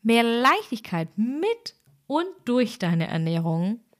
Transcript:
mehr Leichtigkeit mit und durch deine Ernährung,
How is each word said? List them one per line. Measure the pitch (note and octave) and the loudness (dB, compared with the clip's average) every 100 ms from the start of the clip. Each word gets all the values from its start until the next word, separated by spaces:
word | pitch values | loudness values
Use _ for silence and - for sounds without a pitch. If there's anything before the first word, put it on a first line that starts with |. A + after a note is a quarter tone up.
mehr | A3 A#3 | 4 4
Leichtigkeit | A#3 A#3 C4 F#4+ G#4+ A3+ - E3+ E3 - | 4 2 2 2 -2 -10 -6 -6 -4 -4
mit | A#3 C#4+ G4 A#4 - _ _ _ - | -4 0 -2 -2 -8 _ _ _ -4
und | D4 F4+ F4+ - | -2 -2 -6 -2
durch | B3 A#3 - | 0 0 0
deine | F3 E3+ D#3+ | 0 0 0
Ernährung, | E3 D#3+ E3 E3 E3 F#3 A#3 _ | -2 0 0 0 -2 -2 -4 _